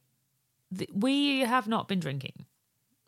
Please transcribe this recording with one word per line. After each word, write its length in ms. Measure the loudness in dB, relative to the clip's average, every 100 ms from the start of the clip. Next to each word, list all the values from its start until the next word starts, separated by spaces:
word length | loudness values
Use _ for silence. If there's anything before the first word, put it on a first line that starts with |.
| _ _ _ _ _ _ -12 -8
th-, 140 | -4
we 460 | 0 2 4 2 2
have 260 | 2 2 2
not 200 | -2 0
been 120 | -2
drinking, 460 | -2 -4 -8 -14 -20 _ _ _ _ _